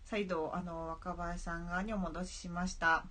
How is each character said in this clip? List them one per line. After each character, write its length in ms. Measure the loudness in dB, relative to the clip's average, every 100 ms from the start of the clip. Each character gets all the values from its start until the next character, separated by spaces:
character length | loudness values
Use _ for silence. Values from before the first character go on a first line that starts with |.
| -4
再 220 | -2 2
度、 280 | 0 0 -2
あ 60 |
の、 260 | -2 -4 -4
若 260 | -4 -4
林 300 | -4 -2 -2
さ 140 | -2 -2
ん 80 | 0
側 180 | 0
に 100 | 0
お 40 | 0
戻 260 | 0 -2
し 60 | -4
し 180 | -6 -4
ま 180 | 0 0
し 100 | 4
た。 280 | 6 6 4